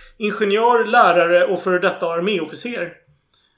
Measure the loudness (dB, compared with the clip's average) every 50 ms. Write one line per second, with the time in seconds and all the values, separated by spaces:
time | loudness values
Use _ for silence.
0 | -20 -20 _ -6 -6 -6 -4 -2 -2 0 0 2 2 2 2 2 2 2 4 4
1 | 4 6 4 4 2 4 4 2 2 2 0 -2 -2 -2 -2 0 0 -2 -2 -2
2 | -4 -6 -4 -4 -2 -2 -2 -4 -4 -8 -10 -12 -12 -10 -10 -8 -10 -10 -12 -16
3 | _ _ _ _ _ _ _ _ _ _ _